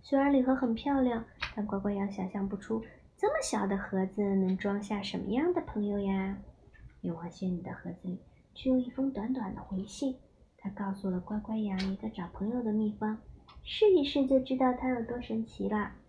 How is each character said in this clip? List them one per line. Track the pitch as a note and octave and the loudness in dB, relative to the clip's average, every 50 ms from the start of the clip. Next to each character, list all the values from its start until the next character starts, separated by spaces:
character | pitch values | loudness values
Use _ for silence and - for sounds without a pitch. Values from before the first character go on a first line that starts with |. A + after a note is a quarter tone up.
虽 | _ - C#4+ C4+ | _ 2 2 4
然 | C#4 C#4+ C#4+ | 4 6 6
礼 | C4+ B3 | 4 6
盒 | B3+ C4 | 4 2
很 | B3+ C4+ A#3 A3+ | 2 2 0 0
漂 | A3+ - C#4+ C#4 C4+ | 0 0 0 2 4
亮， | B3+ B3 A#3+ A3+ A3+ - - - - - - | 4 2 2 0 -4 -8 -10 -10 -10 -6 -4
但 | - G#3 | -4 -2
乖 | G#3+ G3+ G3 | -2 -2 -2
乖 | G3 G#3 G3+ | 0 0 0
羊 | G3 G3 G3+ | 0 -2 -2
想 | G3 - F#3 F#3 | -2 -4 -6 -4
象 | - G3+ G3 G3 | -2 -4 -4 -2
不 | G3+ | -4
出 | G3 - - A3+ A3+ A3 - - - - - _ | -6 -4 -4 -4 -4 -4 -8 -16 -20 -20 -20 _
这 | - - A4 | -2 0 2
么 | D5+ D#5+ | 2 0
小 | B4+ - - G#3+ G3 | 0 0 0 0 2
的 | F#3+ G3 | 2 0
盒 | G3 - - - F#3+ F#3+ | 0 -2 -2 0 0 0
子 | F#3+ F#3+ - | 0 0 0
能 | G#3 G3+ G3 G3 F#3+ F#3 F#3+ | 2 4 4 4 4 4 2
装 | F#3+ - G3+ G3+ G3+ | 2 2 0 0 0
下 | G3+ - G#3+ G3+ | -2 -2 -4 -4
什 | G3 - - | -4 -4 -6
么 | F#3 - - | -4 -2 0
样 | G#3 B3+ D#4 F4+ F4+ | 0 2 2 2 2
的 | F4+ | 0
朋 | - - - G#3+ G#3 | -2 -2 -4 -2 0
友 | G3+ G3+ G3+ | 0 0 0
呀。 | G3+ G3 G3 F#3+ F#3+ F#3+ G3 G3 - - - - - - - - - - - - | 0 0 0 0 0 -2 -4 -8 -10 -16 -20 -20 -20 -20 -20 -20 -20 -20 -18 -8
愿 | - F3+ E3+ | -6 -6 -6
望 | E3 E3+ F3 | -4 -8 -10
仙 | - - F#3+ F#3 F3+ | -8 -4 -2 -2 -2
女 | E3+ | -2
的 | - F#3 F3+ | -4 -8 -10
盒 | - - F3 | -8 -10 -10
子 | F3 - - | -12 -8 -8
里 | F#3 F3+ - - - - - _ _ _ | -8 -8 -8 -10 -18 -20 -20 _ _ _
只 | - - C4 | -4 0 2
有 | C4 | 2
一 | B3+ B3 B3 | 2 2 0
封 | - - C4+ C4+ | -2 -2 -2 -2
短 | C4 G3+ G3+ A#3 | -2 -4 -2 -2
短 | C4 C4 G#3+ G3 G#3 | -2 -2 -2 -6 -6
的 | - | -10
回 | - - G3 F#3 F#3+ | -8 -6 -6 -6 -6
信， | - - - C#4+ C4+ B3+ - - _ _ _ - _ _ | -6 -6 -4 -2 -2 -2 -4 -12 _ _ _ -20 _ _
她 | _ - G3+ | _ -10 -10
告 | G3 - G#3 G3 G3 | -6 -4 -4 -4 -4
诉 | G3 - F#3+ | -4 -2 -2
了 | F3+ F3+ | -2 -2
乖 | F3+ - G#3+ G#3+ | -4 -4 -6 -6
乖 | G#3 - A3 | -4 -4 -4
羊 | A3 G#3+ G3+ F#3+ F#3+ F#3+ F#3+ | -2 -2 -2 -2 -2 -2 -2
一 | F#3+ | -4
个 | - - A3 | -4 -6 -8
找 | - - F3 F3 - | -8 -8 -10 -10 -6
朋 | - F#3+ G#3+ | -4 -4 -2
友 | A#3+ B3 | -2 -2
的 | A#3 A3 G#3 | 0 0 2
秘 | A3 A3 G#3 G#3 - | 2 2 0 0 -2
方， | G#3+ G#3+ A3 A3 - - - - - - - - - | -2 -2 -2 -4 -8 -18 -20 -20 -20 -20 -20 -18 -12
试 | - - - G#4+ G#4 | -10 2 6 8 8
一 | F#4+ E4 C#4 | 8 8 6
试 | C#4 - C#4+ C4+ | 4 2 2 4
就 | C4 C4+ C4 | 6 6 4
知 | B3+ - C4 | 4 2 0
道 | B3+ C4 B3+ B3 | 2 4 2 2
它 | - B3+ B3+ | 2 0 -2
有 | B3+ A#3+ A3+ | -2 -2 -2
多 | A3+ A#3+ B3 | -4 -4 -6
神 | A#3+ - A3 A3+ A3+ | -4 -4 -4 -4 -4
奇 | - - - G3 G3 | -6 -6 -4 -2 0
了。 | G#3+ G#3+ G3+ F#3+ - - - | 0 0 0 -2 -6 -14 -20